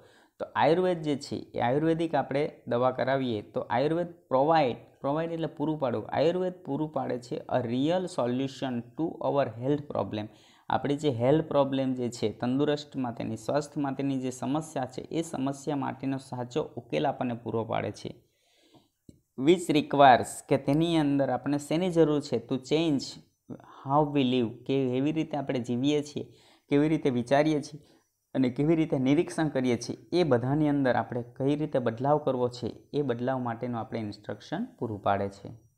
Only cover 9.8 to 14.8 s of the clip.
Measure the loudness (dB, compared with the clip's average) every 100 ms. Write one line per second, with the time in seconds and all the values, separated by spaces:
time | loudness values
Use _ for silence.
9.8 | -2 -4 -4 -4 -8 -12 -20 _ -4 -2
10.8 | 0 -2 0 0 4 2 2 0 2 0
11.8 | 0 -2 -4 -2 -4 -2 -2 0 2 0
12.8 | -4 -6 -6 -6 -6 -6 -2 -2 -2 -4
13.8 | -4 -2 -2 -2 -4 -6 -4 -4 -4 -6